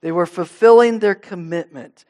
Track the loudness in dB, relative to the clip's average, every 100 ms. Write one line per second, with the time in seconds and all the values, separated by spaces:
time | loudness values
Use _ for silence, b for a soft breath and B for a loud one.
0 | -6 -6 -6 -8 -12 _ 6 6 4 -2
1 | -4 -6 -10 -16 -10 -10 -10 -16 -20 _
2 | _